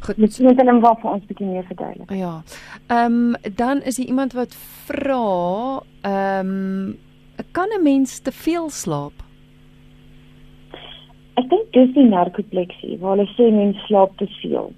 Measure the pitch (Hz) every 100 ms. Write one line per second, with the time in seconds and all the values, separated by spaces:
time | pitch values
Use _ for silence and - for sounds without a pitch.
0 | - 202 214 - 254 254 254 240 233 226
1 | 220 196 - 196 196 185 180 180 - -
2 | - 196 180 165 160 - - - - 233
3 | 233 233 240 233 - 190 240 277 - 254
4 | 254 254 269 247 247 - - - - 285
5 | 277 262 226 185 175 190 247 269 - -
6 | 202 196 196 190 190 190 190 190 190 214
7 | - _ - - - - 381 440 311 277
8 | 262 - - - - 339 220 - - 147
9 | 143 - - - _ _ - _ - -
10 | - - - - - - - - - -
11 | - - _ - 254 370 453 - 254 262
12 | 254 190 175 180 202 185 180 - - -
13 | 185 196 196 - 240 214 202 202 - 208
14 | 190 - 202 - - 139 53